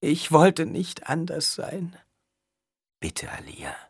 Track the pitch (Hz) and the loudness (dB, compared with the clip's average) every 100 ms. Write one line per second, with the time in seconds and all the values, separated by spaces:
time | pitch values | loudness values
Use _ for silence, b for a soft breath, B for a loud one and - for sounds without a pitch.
0 | 143 165 - 156 180 190 160 160 180 - | 2 0 6 8 8 6 -4 -4 -6 -8
1 | - 151 170 165 156 - - 196 175 180 | -4 -2 -2 -2 -4 -4 -8 -8 -8 -12
2 | _ _ _ _ _ _ _ _ _ _ | _ _ _ _ _ _ _ _ _ _
3 | 80 - - - - - - - - | -8 -8 -10 -12 -14 -12 -12 -12 -16